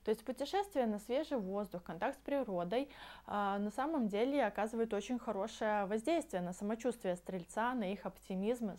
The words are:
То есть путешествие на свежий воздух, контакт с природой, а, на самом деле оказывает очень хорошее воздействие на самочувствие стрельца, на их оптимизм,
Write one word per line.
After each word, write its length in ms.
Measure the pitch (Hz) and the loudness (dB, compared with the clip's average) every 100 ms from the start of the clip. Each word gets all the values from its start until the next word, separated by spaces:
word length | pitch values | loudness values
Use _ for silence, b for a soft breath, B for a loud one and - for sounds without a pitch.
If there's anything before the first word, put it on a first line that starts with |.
То 60 | - | 0
есть 140 | 220 | 0
путешествие 640 | - 254 285 381 403 285 233 | -2 -4 0 0 2 2 2
на 120 | 208 | 0
свежий 400 | 208 254 311 269 | 0 0 2 0
воздух, 440 | 185 202 202 175 | 0 -2 -2 -6
контакт 340 | - 165 220 277 | -8 -2 -2 -2
с 40 | |
природой, 680 | - 277 240 180 175 233 277 B B B - | -2 0 2 0 2 0 0 B B B -4
а, 320 | 208 202 202 | 0 2 2
на 120 | 208 | 0
самом 380 | 240 277 320 220 | 0 0 2 2
деле 360 | 202 254 285 214 | 2 4 4 2
оказывает 480 | 202 214 226 226 | 2 0 0 0
очень 240 | 208 - 247 | 0 0 -2
хорошее 640 | - 208 220 - 220 208 | -2 -2 -2 0 2 2
воздействие 580 | 190 220 226 339 302 185 | 2 0 2 2 2 -2
на 100 | 180 | -2
самочувствие 640 | 185 202 226 254 233 190 180 | -2 -2 0 -2 0 -2 -2
стрельца, 580 | - 185 170 214 233 | -4 -6 -4 0 0
на 180 | 254 190 | 0 -2
их 140 | 202 190 | -2 -6
оптимизм, 720 | - - 185 208 240 220 | -10 -6 0 0 0 -2